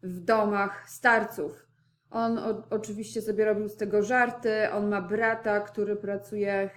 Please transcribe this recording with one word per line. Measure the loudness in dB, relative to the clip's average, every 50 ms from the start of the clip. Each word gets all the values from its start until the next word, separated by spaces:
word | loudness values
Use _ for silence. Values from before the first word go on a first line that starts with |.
| -8
w | -8 -10 -6
domach | 0 2 4 4 4 2 2 0 0 -2 -4 -10 -14 -16
starców. | -18 2 4 6 6 6 4 0 -4 -6 -6 -6 -6 -12 _ _ _ _ _ _ _ _ _ _
On | -4 -2 0 0 0 -2
o-, | -2 -2 -4 -4 -6 -4
oczywiście | -4 -4 -4 -6 -8 -8 -10 -6 -6 -6
sobie | -4 -2 0 2 4
robił | 4 4 2 0 -4
z | -4 -6
tego | -4 0 2 2 2
żarty, | 4 4 4 4 2 0 -2 -2 0 2 2 2 0
on | 0 0 0 0
ma | 0 -2
brata, | -2 -2 -2 0 2 2 0 0 0 0 0 0
który | -2 -4 -4 -4 -2 -2 -2
pracuje | -4 -2 -4 -6 -6 -6 -8 -4 -2 0 0 0 0 -2 -2 -4